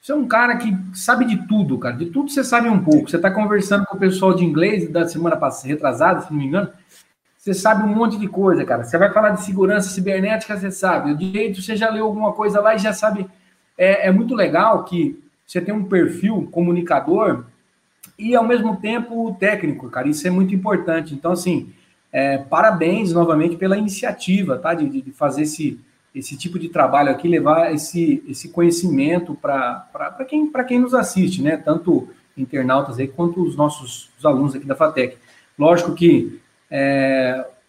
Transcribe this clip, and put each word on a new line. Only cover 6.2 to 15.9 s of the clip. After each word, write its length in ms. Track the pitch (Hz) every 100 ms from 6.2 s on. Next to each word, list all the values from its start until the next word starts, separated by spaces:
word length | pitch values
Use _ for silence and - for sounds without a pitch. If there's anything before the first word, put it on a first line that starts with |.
se 100 | -
não 80 | 151
me 60 | 135
engano. 240 | 165 156 - _ _ _ _ _ _
Você 160 | -
sabe 300 | 180 214 214
um 100 | 208
monte 240 | 214 233 202
de 100 | 208
coisa, 360 | - 190 156 127
cara. 180 | 117
Você 140 | 117 165
vai 140 | 196
falar 200 | 208 214
de 120 | 185
segurança 460 | - 190 190 208 190
cibernética, 680 | - 185 190 190 220 220 208
você 140 | 196
sabe. 400 | 185 185 160 143
O 60 | 151
direito, 440 | 185 196 220 190
você 140 | - 214
já 140 | 220
leu 160 | 214 220
alguma 280 | 208 214
coisa 260 | 208 208 202
lá 120 | 208 220
e 40 |
já 140 | 214
sabe. 340 | 196 214 202 185 _ _ _ _ -
É, 300 | 185 196 -
é 40 |
muito 220 | 190 233
legal 500 | 247 175 156 214 214
que 380 | - 175 147 - _ _ _
você 160 | 180
tem 120 | 175
um 100 | 214
perfil 640 | 190